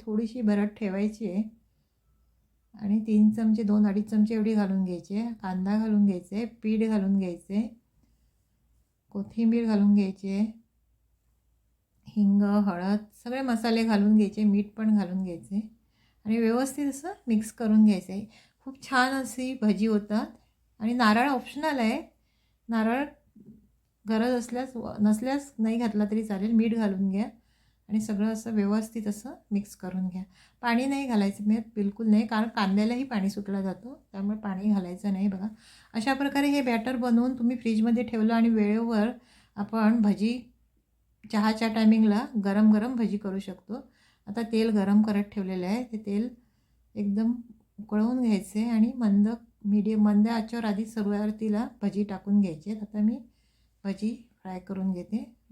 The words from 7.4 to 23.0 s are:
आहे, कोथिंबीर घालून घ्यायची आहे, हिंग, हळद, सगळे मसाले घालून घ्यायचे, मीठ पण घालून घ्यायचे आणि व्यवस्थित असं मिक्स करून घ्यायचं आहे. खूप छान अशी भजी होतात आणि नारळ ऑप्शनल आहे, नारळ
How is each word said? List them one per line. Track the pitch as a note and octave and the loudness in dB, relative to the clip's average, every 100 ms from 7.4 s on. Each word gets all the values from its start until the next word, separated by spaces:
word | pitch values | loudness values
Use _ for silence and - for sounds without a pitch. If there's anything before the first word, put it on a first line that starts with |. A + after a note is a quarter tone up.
| - | -6
आहे, | G3+ B3 - _ _ _ _ _ _ _ _ _ _ _ _ _ | -4 -4 -8 _ _ _ _ _ _ _ _ _ _ _ _ _
कोथिंबीर | G3+ G3 - A3+ A#3 A3+ | -10 -8 0 2 2 2
घालून | G#3+ G3+ G3+ | 4 6 4
घ्यायची | F#3+ F#3+ G3 | 2 -2 -4
आहे, | G3 G#3+ - _ _ _ _ _ _ _ _ _ _ _ _ _ _ - G#3+ | -2 -2 -4 _ _ _ _ _ _ _ _ _ _ _ _ _ _ -10 0
हिंग, | G3 G3+ | 2 4
हळद, | G3+ G#3 G3+ F3 F#3+ G#3 G#3+ _ | 2 2 0 -2 -2 -4 -6 _
सगळे | A#3+ C4 | -10 -6
मसाले | C4 A3+ A#3 A3+ | -2 -2 0 0
घालून | A3+ G#3 G#3 G#3+ | 2 2 4 4
घ्यायचे, | G3+ G#3+ | 4 2
मीठ | G#3+ G3+ G#3 | 0 2 -2
पण | - A3 G#3 | -4 0 2
घालून | F3+ F#3 | 0 -4
घ्यायचे | F#3 E3 - G3 A3 - _ _ _ _ G#3+ | -6 -8 -8 -6 -6 -12 _ _ _ _ -4
आणि | A3+ | 0
व्यवस्थित | A3+ A#3+ C4+ C#4 C#4+ | 2 0 -2 -2 -4
असं | C4+ E4+ - - | -4 -10 -10 -2
मिक्स | A3 A3 | -2 -2
करून | - A3 G#3+ G#3+ | -4 2 6 6
घ्यायचं | F#3 F3+ | 4 -2
आहे. | F#3+ G#3+ - _ _ | -10 -12 -16 _ _
खूप | - C4+ - | -18 -18 -2
छान | C4 C4 | 0 2
अशी | C4+ B3+ - B3+ C4 | 0 -6 -6 -8 -2
भजी | G#3+ F#3 A3 | 0 2 2
होतात | G#3 G#3 G#3+ C4+ - _ _ _ _ | 0 -2 -4 -4 -10 _ _ _ _
आणि | G#3+ | -4
नारळ | B3 A3 A3 C4+ | 0 2 4 2
ऑप्शनल | B3+ - C#4 D#4 C#4 | -2 -6 -6 -4 -2
आहे, | A3 C#4 - _ _ _ _ _ - | -2 -2 -8 _ _ _ _ _ -6
नारळ | A3+ A3 B3+ | -2 0 -2